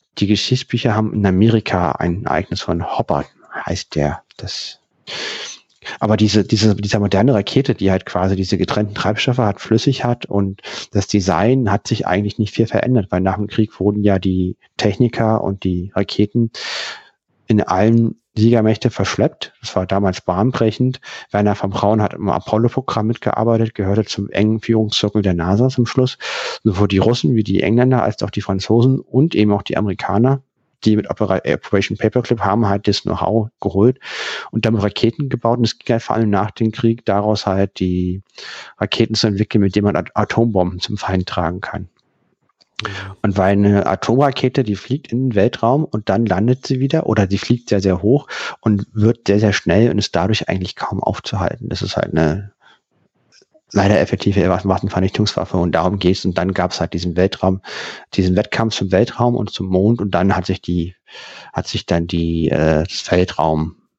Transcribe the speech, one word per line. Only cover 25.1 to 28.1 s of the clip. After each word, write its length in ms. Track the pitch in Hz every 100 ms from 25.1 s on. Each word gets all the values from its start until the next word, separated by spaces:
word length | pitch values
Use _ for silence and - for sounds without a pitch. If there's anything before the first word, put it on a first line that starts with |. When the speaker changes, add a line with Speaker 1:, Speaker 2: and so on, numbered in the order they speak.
| 107
Speaker 1:
der 120 | 98
nasa 340 | 87 85 101 131
zum 180 | 131 117
Schluss. 320 | - 127 - - - - -
Sowohl 240 | 113 90 101
die 120 | 95
Russen 360 | 95 123 156 117
wie 80 |
die 180 | 104 95
Engländer 420 | - 113 127 127
als 200 | -